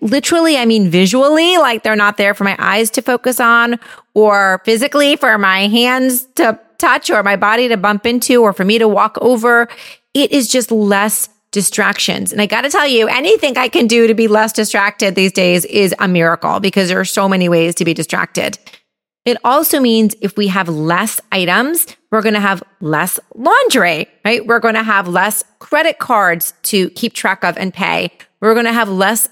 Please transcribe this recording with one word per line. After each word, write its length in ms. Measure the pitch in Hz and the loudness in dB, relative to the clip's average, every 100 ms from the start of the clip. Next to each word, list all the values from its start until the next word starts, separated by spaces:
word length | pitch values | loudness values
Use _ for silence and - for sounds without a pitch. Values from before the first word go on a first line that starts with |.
literally, 560 | 226 269 - 339 330 285 | -4 -2 0 0 2 2
I 80 | 233 | 2
mean, 240 | 226 185 | 2 2
visually, 680 | 175 185 247 277 311 330 359 | 2 2 2 2 4 2 2
like, 260 | 277 226 | 2 0
they're 120 | 220 214 | -2 0
not 220 | 208 208 | 0 2
there 160 | 202 | 0
for 100 | 202 | 0
my 120 | 196 190 | -2 -2
eyes 300 | - 196 226 | -2 0 -2
to 100 | - | -2
focus 380 | 254 247 - 240 | -2 -2 -2 0
on 400 | 233 233 240 240 - - _ 208 | 2 2 2 -2 -10 -20 _ 2
or 460 | 214 202 196 185 - | 4 4 2 0 0
physically 500 | 220 277 285 285 294 | 0 0 2 2 2
for 220 | 254 220 | 0 2
my 300 | 196 190 202 | 2 0 0
hands 580 | 226 240 254 262 247 - - | 2 2 0 0 -2 -4 0
to 240 | 233 220 _ - | 0 -2 _ -4
touch 300 | 339 269 - | 0 0 0
or 120 | 233 | 0
my 120 | 202 196 | 0 0
body 320 | 208 226 247 | 0 0 0
to 80 | 226 | 0
bump 280 | 202 208 233 | 0 0 -2
into 360 | 247 - 247 | -2 2 4
or 120 | 220 | 4
for 120 | 190 190 | 2 0
me 140 | 220 | 2
to 80 | 220 | 2
walk 320 | 202 208 - | 2 0 0
over. 480 | 226 247 240 240 233 - - - _ 269 | 0 2 2 2 0 -6 -20 -20 _ -2
It 160 | 285 | 0
is 180 | 285 226 | 0 0
just 220 | 254 240 | -2 0
less 580 | 226 208 196 214 208 - _ _ | 0 0 0 0 -4 -8 _ _
distractions. 800 | 208 185 - 196 214 - - 185 | -4 -2 0 -2 -2 -4 -4 -4
And 100 | 208 | -4
I 60 | 208 | -2
gotta 240 | 220 262 | -2 -2
tell 160 | 359 294 | 0 0
you, 200 | 240 220 | 2 0
anything 500 | 247 311 440 294 247 | 0 2 2 2 -2
I 120 | 254 | -2
can 180 | 349 226 | 0 2
do 200 | 233 226 | 4 4
to 80 | 220 | 2
be 120 | 226 | 2
less 240 | 208 220 | 2 0
distracted 640 | - 214 214 202 - 202 190 | -2 -2 0 -2 -2 -2 0
these 160 | 190 | 0
days 320 | 196 180 175 170 | 0 0 0 0
is 280 | 214 196 - | 0 0 0
a 80 | 196 | -2
miracle 520 | 180 165 170 - 196 | 0 0 0 -2 -2
because 300 | 202 196 185 | -2 -2 -2
there 100 | 185 | -2
are 60 | 190 | -2
so 240 | - 196 | -2 0
many 180 | 190 180 | 0 2
ways 280 | 170 165 170 | 2 0 0
to 100 | 170 | -2
be 80 | |
distracted. 640 | 160 156 185 175 - - - - - _ _ _ _ - | -2 -4 -4 -4 -4 -6 -8 -16 -20 _ _ _ _ -6
It 120 | 240 | -4
also 360 | 233 269 330 302 | 0 0 0 0
means 360 | 247 226 214 - | 2 2 2 0
if 160 | 196 - | -6 -4
we 100 | 208 | -2
have 220 | 185 175 | -2 -4
less 500 | 156 156 175 220 - - | -4 -2 -2 -2 -6 -8
items, 540 | 196 175 185 262 339 - - _ | -4 0 0 0 -4 -6 -10 _
we're 100 | 220 | -2
gonna 180 | 214 214 | 0 0
have 240 | 202 185 - _ | 0 -2 -8 _
less 400 | 156 156 185 - - - | -4 -2 -2 -6 -12 -6
laundry, 720 | 269 480 508 269 175 156 - _ | 0 2 2 2 2 0 -6 _
right? 220 | 202 240 226 | -2 -2 0
We're 140 | 233 | 0
gonna 240 | 226 220 | 0 0
have 240 | 220 202 185 | 0 0 0
less 360 | 180 196 214 - _ | 0 0 -2 -8 _
credit 400 | - 294 320 - | -4 0 0 -2
cards 540 | - 226 185 170 - - | -2 2 2 0 -6 -10
to 260 | - 202 180 | -4 -2 -2
keep 220 | - 226 | -4 -8
track 300 | - 208 190 | -4 -4 -2
of 140 | 180 - | -4 -4
and 160 | 185 | -6
pay. 380 | 175 175 170 180 - - _ | -4 -4 -2 -4 -10 -20 _
We're 140 | 214 | 0
gonna 180 | 226 233 | 0 0
have 160 | 233 214 | 0 -2
less 400 | 190 190 226 - | 0 0 0 -4